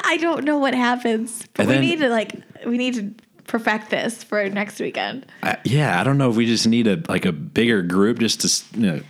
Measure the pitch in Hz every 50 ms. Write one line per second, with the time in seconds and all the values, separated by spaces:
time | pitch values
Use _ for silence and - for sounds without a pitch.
0 | - - 330 311 320 339 320 - 269 302 294 285 269 262 240 254 240 240 247 247
1 | - 233 220 220 233 233 - - - - - - 196 208 262 277 - 339 339 311
2 | 285 240 233 226 214 214 - - - - - - - 233 240 240 247 254 247 233
3 | 196 202 - - - _ _ - - - - 226 226 226 214 220 214 - - -
4 | - 226 226 - - - 220 208 202 196 202 196 208 202 - - - 139 - 107
5 | 95 - - 269 - - - - - - 113 - - 101 123 151 147 113 87 87
6 | 107 135 139 139 135 123 110 113 117 117 117 104 - 113 113 120 113 107 95 82
7 | 82 - 92 90 - 95 80 73 - - - 107 117 120 117 98 87 87 90 95
8 | 101 110 120 117 113 104 - - - 101 - - - - - 107 113 95 78 71
9 | -